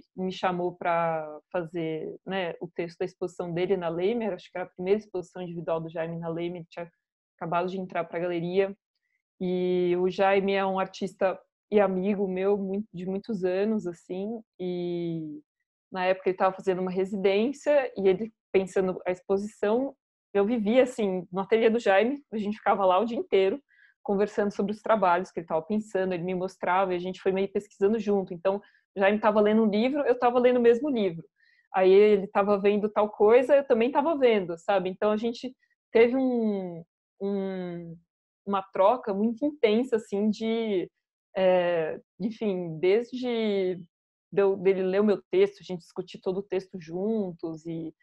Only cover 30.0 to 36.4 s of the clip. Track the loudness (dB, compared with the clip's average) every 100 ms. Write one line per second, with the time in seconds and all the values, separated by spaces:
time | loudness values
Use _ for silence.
30 | 0 2 2 4 4 4 4 4 2 0
31 | -2 -4 -14 _ _ _ _ 2 6 8
32 | 8 4 0 0 2 2 2 2 0 0
33 | -2 4 6 6 6 4 4 2 2 0
34 | 0 2 4 4 0 -6 -2 0 0 -2
35 | 0 0 -2 -6 -12 -14 _ _ _ 4
36 | 6 4 0 0